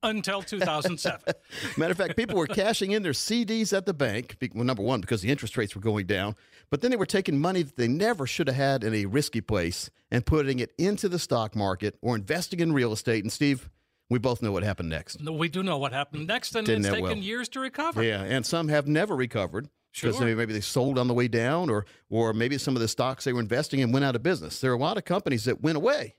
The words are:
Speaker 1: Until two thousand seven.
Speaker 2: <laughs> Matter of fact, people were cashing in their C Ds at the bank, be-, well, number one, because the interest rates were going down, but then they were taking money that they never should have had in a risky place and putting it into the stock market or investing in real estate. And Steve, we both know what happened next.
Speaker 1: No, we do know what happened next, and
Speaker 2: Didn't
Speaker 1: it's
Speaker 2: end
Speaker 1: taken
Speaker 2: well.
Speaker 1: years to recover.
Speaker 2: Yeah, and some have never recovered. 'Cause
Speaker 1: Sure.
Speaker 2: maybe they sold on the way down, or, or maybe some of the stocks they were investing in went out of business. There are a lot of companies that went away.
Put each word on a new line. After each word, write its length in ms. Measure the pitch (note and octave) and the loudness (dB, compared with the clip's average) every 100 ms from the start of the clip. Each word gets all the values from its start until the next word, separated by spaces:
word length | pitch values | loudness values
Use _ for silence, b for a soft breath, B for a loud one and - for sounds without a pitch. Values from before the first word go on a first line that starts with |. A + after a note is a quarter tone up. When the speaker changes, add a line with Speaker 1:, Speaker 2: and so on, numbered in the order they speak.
Speaker 1:
Until 380 | A3+ G#3+ F#3+ G3 | 0 -2 -2 -4
two 180 | F#3 G#3 | -4 -2
thousand 380 | F3+ D3+ E3 E3+ | 0 0 -2 -2
seven. 360 | F3+ A#2+ - - _ | -4 -4 -4 -6 _
Speaker 2:
<laughs> 240 | - - - | -10 -8 -2
Matter 160 | E3 | 0
of 60 | F3+ | 2
fact, 180 | F3+ E3 | 0 0
people 200 | A3+ G#3+ | 0 0
were 80 | D#3 | 0
cashing 460 | G3+ G3+ A3+ F#3+ | 0 0 2 0
in 100 | G#3 | 0
their 100 | F#3 | 0
C 320 | C3 - A#3 | -2 0 0
Ds 280 | G#3+ A3+ A3 | 0 0 2
at 100 | F#3+ | 0
the 80 | F#3 | 0
bank, 460 | D#3+ C3+ G#2 B2 - | 0 0 -2 -6 -6
be-, 120 | B2+ | -6
well, 100 | G#2+ | -2
number 180 | B2 B2 | 0 0
one, 200 | G#2 B2+ | 0 0
because 180 | F2+ A#2 | 0 -2
the 80 | F#2 | 0
interest 300 | C#3+ A2 - | -2 -2 -4
rates 160 | G#2+ | -4
were 80 | - | -2
going 240 | G#2 G#2+ F#2 | 0 0 2
down, 300 | G2 G2+ G#2+ b b b | 0 0 -6 b b b
but 100 | D3 | 0
then 100 | A#3+ | 2
they 60 | A#3+ | 2
were 80 | |
taking 340 | F#3 F#3+ F#3 C#3 | 2 0 2 2
money 240 | E3 F#3 | 2 2
that 140 | D3 - | -2 0
they 100 | A#2 | 0
never 400 | C#3 G#3+ A3+ C3 | 4 2 0 -2
should 200 | - D3+ | -2 0
have 100 | C3 | 2
had 260 | C#3 C3+ | 2 2
in 120 | A2+ | 2
a 100 | A2 | 0
risky 380 | G2 A#2 D3 A2+ | 2 0 0 -2
place 480 | - G#2 E2+ F2+ - _ _ | 0 0 0 -2 -8 _ _
and 140 | A#2+ | -2
putting 340 | A#2 D#3 C#3 B2+ | 2 2 4 0
it 140 | A#2+ - | -2 0
into 280 | F3 G#3 G3+ | 0 2 0
the 120 | F3 | -2
stock 360 | - B2 A2 | 0 0 0
market 440 | G#2+ G2+ F#2 G#2 - | 0 0 0 -2 -2
or 160 | A#2 A#2 | -2 -2
investing 440 | G2 D#3+ F3 F3+ | 0 -4 -4 0
in 120 | E3 | 2
real 220 | D3 A#2+ | 4 2
estate. 300 | G#2+ - A2+ | 0 0 0
And 60 | G#2 | 0
Steve, 380 | - D3 C3+ - _ _ _ _ | 0 2 2 -4 _ _ _ _
we 100 | B2 | 2
both 220 | B2 A#2+ | 2 0
know 120 | A2 | 0
what 100 | G2 | 0
happened 260 | G#2 F#2+ E2+ | 0 -2 -2
next. 320 | D#2+ - - | -4 -6 -12
Speaker 1:
No, 120 | D3+ | -8
we 180 | D#3+ E3 | -2 -2
do 120 | E3 | -2
know 140 | F#3+ D3 | -2 -2
what 160 | C#3 | -2
happened 340 | C3 C#3+ D3+ D#3 | -2 -4 -6 -4
next, 280 | A3+ - A#3 | -4 -2 -4
and 100 | G#3+ | 0
Speaker 2:
Didn't 200 | A2 G2+ | 2 2
Speaker 1:
it's 80 | |
Speaker 2:
end 100 | G#3 | 0
Speaker 1:
taken 140 | - G#3+ | 0 -2
Speaker 2:
well. 80 | G3 | -4
Speaker 1:
years 240 | A#3 A#3+ | -6 -6
to 100 | C4+ | -6
recover. 420 | C4 C4 D#4 D#4+ | -8 -4 -4 0
Speaker 2:
Yeah, 200 | A2+ G#2 | 0 0
and 240 | F#2+ C3 - | -2 -2 0
some 220 | E3+ D#3+ | -2 2
have 180 | D3+ C#3+ | 2 2
never 260 | D3+ G#3 | 2 2
recovered. 520 | D#3+ B2+ A#2 F#2 E2+ C#3+ _ _ - | 0 -2 -2 -2 -4 -10 _ _ -4
'Cause 160 | B2+ G#2+ | -2 2
Speaker 1:
Sure. 180 | A#2+ | 2
Speaker 2:
maybe 200 | A2+ A2+ | 2 0
they 80 | G#2+ | -2
sold 360 | G2+ - B2+ C3 | -2 0 2 2
on 100 | B2 | 2
the 60 | |
way 140 | A#2+ B2 | 2 2
down, 400 | A#2 A#2 D#3+ F3 | 2 2 0 2
or, 160 | G#2+ G#2 B B | 0 -2 B B
or 240 | G#2+ A2+ | 0 2
maybe 240 | A2 A#2+ C#3 | 2 0 0
some 180 | - | 0
of 60 | B2+ | 0
the 80 | A2+ | 0
stocks 360 | - B2+ B2+ | 0 0 0
they 100 | - | -2
were 60 | B2 | -2
investing 400 | A2+ A#2+ D3+ C#3 | 0 0 0 0
in 120 | B2+ | 2
went 140 | B2+ C#3 | 4 2
out 100 | A#2+ | 2
of 60 | |
business. 400 | C3+ F3 D#2 - | 0 0 -4 -2
There 80 | C3 | 0
are 60 | B2 | 2
a 20 | |
lot 180 | D3 A3 | 0 -2
of 80 | |
companies 400 | - F3+ E3+ B2+ | 0 -2 0 0
that 160 | G#2+ A2+ | 0 0
went 160 | D3 D#3+ | 0 2
away. 380 | G3 C#4+ A2+ | 2 0 -2